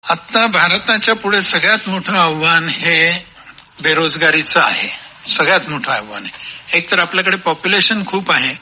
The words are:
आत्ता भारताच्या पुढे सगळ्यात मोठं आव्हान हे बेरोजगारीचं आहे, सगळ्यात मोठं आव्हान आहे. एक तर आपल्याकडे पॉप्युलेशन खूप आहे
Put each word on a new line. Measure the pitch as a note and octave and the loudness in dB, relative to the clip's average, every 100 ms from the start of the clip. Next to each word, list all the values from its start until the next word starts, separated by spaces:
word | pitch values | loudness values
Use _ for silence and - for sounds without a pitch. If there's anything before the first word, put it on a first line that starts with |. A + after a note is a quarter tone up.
| - | -4
आत्ता | E3+ - A3+ A3+ | -6 -2 0 0
भारताच्या | F#3 E3+ F#3+ - A3 A3 A3 | 2 2 0 0 0 2 0
पुढे | G3+ G3+ | 0 0
सगळ्यात | F#3+ E3+ F3 A3 G#3 | 0 0 2 0 0
मोठं | F#3+ F#3+ | -6 -2
आव्हान | G3 E3 D#3 D#3+ E3 E3 | 2 2 2 2 2 0
हे | - E3 E3 E3 F3 - - - - - - | -2 0 4 2 0 -8 -20 -20 -20 -20 -4
बेरोजगारीचं | D#3+ D#3 D#3+ D#3+ D#3+ D#3 D3 E3+ | 0 2 2 2 2 2 2 2
आहे, | B2 - - - - - - | 2 0 -4 -8 -16 -8 -2
सगळ्यात | - D3+ F#3 D#3 | 2 4 2 0
मोठं | D3 B2 | -6 -4
आव्हान | B2 G#2 G#2 | -4 -4 -10
आहे. | G2 - - - - E3+ | -12 -14 -16 -18 -4 -4
एक | E3+ | 0
तर | F#3+ | -2
आपल्याकडे | E3+ F#3 F#3+ F#3+ | 0 -2 -2 -2
पॉप्युलेशन | F3 D#3+ F#3 G3 F3 A3 F#3+ | -2 -2 0 2 2 0 -2
खूप | G3 F3+ | -4 0
आहे | D3 C3 - | 0 0 -6